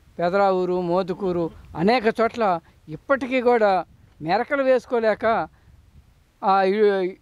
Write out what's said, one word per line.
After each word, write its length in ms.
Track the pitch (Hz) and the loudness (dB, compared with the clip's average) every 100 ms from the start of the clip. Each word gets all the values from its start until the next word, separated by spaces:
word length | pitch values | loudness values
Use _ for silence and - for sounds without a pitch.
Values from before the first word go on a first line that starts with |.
| _ - | _ -6
పెదరావూరు, 600 | 175 196 196 185 180 180 | -2 2 2 2 0 -2
మోదుకూరు 680 | 175 180 180 185 190 175 165 - - 151 | -2 -2 -2 -4 -4 -4 -4 -8 -14 -2
అనేక 260 | 185 254 214 226 | 0 2 0 -2
చోట్ల 380 | 226 233 208 170 - _ - | -2 -2 -2 -2 -6 _ -18
ఇప్పటికీ 520 | 151 - 277 247 254 | -10 -4 -2 -2 0
కూడా 440 | 240 240 208 185 - _ - - | 2 4 4 2 -2 _ -20 -12
మెరకలు 420 | 156 202 240 277 | -2 -2 0 -2
వేసుకోలేక 840 | 262 254 - 240 220 196 226 214 156 _ _ - _ - - _ _ _ | 2 0 0 -2 0 0 0 -2 -4 _ _ -20 _ -20 -20 _ _ _
ఆ 200 | 208 196 | 0 2
ఇ-, 460 | 190 208 208 196 185 190 | 2 2 2 2 -2 -8